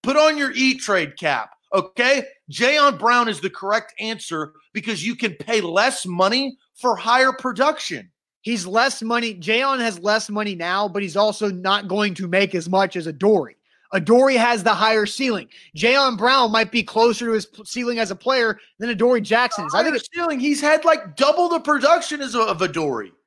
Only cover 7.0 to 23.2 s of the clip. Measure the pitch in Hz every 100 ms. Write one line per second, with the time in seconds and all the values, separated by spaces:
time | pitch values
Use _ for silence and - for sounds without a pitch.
7 | 226 247 262 262 254 208 277 302 - 143
8 | - _ _ _ 214 233 180 214 262 -
9 | 226 240 233 185 160 226 269 269 233 175
10 | 190 214 214 208 208 180 170 190 208 185
11 | 196 175 214 208 208 180 190 202 202 196
12 | 208 175 180 185 196 180 165 185 190 180
13 | 165 147 208 202 120 _ _ _ _ 196
14 | 160 240 269 254 240 233 220 202 220 220
15 | 202 - 262 202 - - - 147 220 269
16 | 269 220 233 262 233 220 220 240 - 220
17 | 233 220 240 220 - - - 247 240 233
18 | 208 190 240 262 226 208 _ _ 226 208
19 | 240 240 208 220 247 208 180 202 320 277
20 | - 339 339 277 285 285 294 311 330 311
21 | 196 - 277 302 349 339 294 294 277 339
22 | 339 294 269 233 220 170 180 165 151 117
23 | 95 _